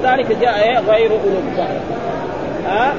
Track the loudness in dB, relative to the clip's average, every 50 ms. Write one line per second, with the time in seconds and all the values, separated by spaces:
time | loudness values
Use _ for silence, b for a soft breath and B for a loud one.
0 | 2 2 2 2 2 0 0 2 2 2 2 2 2 2 2 2 2 4 4 4
1 | 4 4 2 2 2 0 0 0 -2 -2 -4 -4 -4 -2 -4 -6 -6 -6 -6 -6
2 | -6 -6 -6 -6 -6 -6 -6 -6 -6 -6 -6 -6 -4 -2 0 2 2 0 0